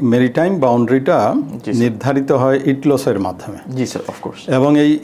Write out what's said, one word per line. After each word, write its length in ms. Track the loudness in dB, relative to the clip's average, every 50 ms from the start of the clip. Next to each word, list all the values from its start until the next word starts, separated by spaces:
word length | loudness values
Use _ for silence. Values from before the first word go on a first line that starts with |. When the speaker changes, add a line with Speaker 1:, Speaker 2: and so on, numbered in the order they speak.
| 2
Speaker 1:
মেরিটাইম 560 | 2 2 4 2 2 2 0 0 0 0 2
বাউন্ডারিটা 760 | 2 2 2 2 2 2 2 0 2 2 2 2 2 2 0
Speaker 2:
জি, 240 | -2 -4 -4 -10 -12
স্যার। 160 | -8 -4 -2
Speaker 1:
নির্ধারিত 560 | 0 0 0 -2 -2 -2 -2 0 0 0 0 0
হয় 280 | 2 2 2 2 0 0
ইটলসের 540 | 0 -2 0 0 0 0 2 0 0 -2 -2
মাধ্যমে। 580 | -2 -6 -6 -10 -12 -14 -14 -14 -12 -10 -6
Speaker 2:
জি, 100 | -4 -4
স্যার, 180 | -4 -6 -10 -10 -10
of 200 | -12 -10 -10 -12
course। 260 | -12 -10 -6 -2 0
Speaker 1:
এবং 240 | 2 4 4 4 4
এই 200 | 4 4 2 2